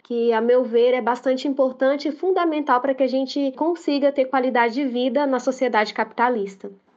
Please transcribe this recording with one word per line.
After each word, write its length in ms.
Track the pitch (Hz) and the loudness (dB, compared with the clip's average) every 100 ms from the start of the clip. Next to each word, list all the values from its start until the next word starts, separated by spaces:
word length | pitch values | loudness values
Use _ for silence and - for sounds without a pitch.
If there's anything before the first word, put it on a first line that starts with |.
que, 320 | _ 240 233 | _ -2 2
a 80 | 226 | 2
meu 220 | 233 247 | 4 2
ver, 320 | 233 233 247 254 | 2 2 4 2
é 60 | |
bastante 460 | 226 247 269 262 294 | 0 -2 -2 -2 -2
importante 600 | 269 262 262 269 285 294 | 0 0 2 0 0 -2
e 40 | |
fundamental 680 | 285 370 370 339 302 294 247 | -4 -2 0 0 -2 0 0
pra 140 | 269 269 | 0 0
que 80 | |
a 40 | 262 | 0
gente 440 | 262 262 285 277 262 | 0 -2 -2 -4 -2
consiga 560 | 311 339 - 285 277 | -2 -2 -2 0 0
ter 140 | 285 262 | 0 0
qualidade 480 | 269 254 240 233 | 0 0 2 0
de 120 | 226 277 | 0 -4
vida 420 | 240 254 247 285 | -2 -2 0 0
na 120 | 254 | 0
sociedade 540 | 262 254 247 220 214 | -2 -2 0 0 -2
capitalista. 760 | - 220 - 240 233 196 - 202 - _ | -2 -6 0 0 0 -4 -10 -18 -18 _